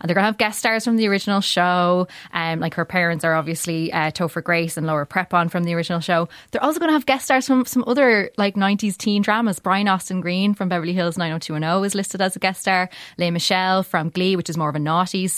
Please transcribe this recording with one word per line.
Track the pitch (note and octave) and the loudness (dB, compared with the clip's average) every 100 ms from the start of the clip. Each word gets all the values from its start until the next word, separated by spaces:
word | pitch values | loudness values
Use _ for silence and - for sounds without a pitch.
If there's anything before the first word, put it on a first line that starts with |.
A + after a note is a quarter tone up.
And | E3+ | -2
they're | F3 | 0
gonna | G3+ | 2
have | A3 | 0
guest | G#3+ G#3+ | -2 0
stars | A#3+ A3+ A3 | 0 0 2
from | A3+ | 2
the | G#3+ | 2
original | G3 G3+ G3+ | 0 0 0
show, | G3 - F3 F3+ F3 F3+ F3+ - - | 0 2 2 4 4 2 0 -6 -8
um, | - E3 E3 | -4 -2 -2
like | E3 - | -2 -2
her | E3 | -2
parents | F#3 E3+ E3 | 0 0 0
are | E3 D#3+ | 0 0
obviously, | D3+ E3 - E3 E3 | 0 -4 -4 -4 -2
uh, | E3+ D#3 | -2 -2
Topher | - E3+ - | -2 -4 -4
Grace | D#3+ E3+ E3 D#3+ | -2 0 0 -2
and | D#3 | -2
Laura | D#3 D3 | -2 -2
Prepon | - F3+ F3+ E3+ | -4 0 0 0
from | F3+ E3+ | 0 -2
the | E3+ | -2
original | E3 E3+ | -2 -2
show. | D#3+ E3+ E3+ - - | 0 0 0 -6 -8
They're | A3+ C4+ | -2 0
also | D#4 | 0
gonna | E4 | 2
have | D#4 B3+ | 2 2
guest | C4 - | 0 2
stars | C4 B3+ | 2 4
from | C4 B3 | 2 2
some | B3+ A#3 | 0 0
other, | B3 C4 A3 F#3+ - | 4 4 4 2 0
like, | G3+ G3 | 0 2
nineties | G3 G3+ G#3+ F#3 | 2 2 -2 -2
teen | - G#3 | 0 0
dramas, | G3+ G#3+ A#3 F#3+ | 2 2 0 -2
Brian | - F#3+ G#3 | 0 2 2
Austin | F#3+ - F#3 | 0 0 -4
Green | E3+ F3+ G3+ G3+ | -2 0 0 0
from | F#3 | 0
Beverly | F3+ E3 F3+ | -2 0 0
Hills | F3 E3+ | 0 -2
nine | E3+ | -2
oh | D#3+ | -4
two | - | -4
one | D#3 D#3 | -4 0
oh | F3+ | 0
is | G3 G3 | 0 -2
listed | G3 F#3+ | -4 -2
as | F#3+ - | -2 0
a | |
guest | F#3+ F#3+ | -2 -2
star. | - F#3 F#3 - - - | 0 0 0 -6 -14 -4
Lea | F3 | -2
Michele | E3+ - F#3 F#3 F#3+ | 0 0 2 2 2
from | F#3 F#3 D#3 | 0 -2 -2
Glee, | F3+ F#3 F#3+ | 0 0 0
which | E3 | -2
is | E3 | -2
more | D3+ | -2
of | D3 | -2
a | |
noughties, | D3 E3 F3+ F#3+ F#3 | 0 0 0 0 -2